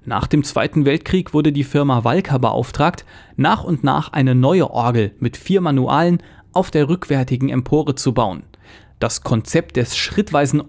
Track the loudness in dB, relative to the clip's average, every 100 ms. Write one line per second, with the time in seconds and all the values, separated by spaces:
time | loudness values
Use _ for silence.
0 | -6 -4 0 0 0 -2 -2 0 0 0
1 | 0 -2 0 0 2 0 0 0 2 2
2 | 2 0 0 0 0 0 -4 0 -2 -2
3 | -12 -20 -10 -2 0 0 -2 -2 0 0
4 | -2 0 2 4 4 2 2 0 0 2
5 | 0 -2 -6 -4 0 0 2 2 2 2
6 | 2 0 -2 -20 _ -2 0 0 0 -2
7 | 0 -2 0 -2 -2 -2 0 0 0 -2
8 | -2 0 -2 -4 -14 -20 -20 -20 -20 -4
9 | -4 -4 -2 -2 0 -2 0 -2 -2 -4
10 | -2 -2 0 0 2 0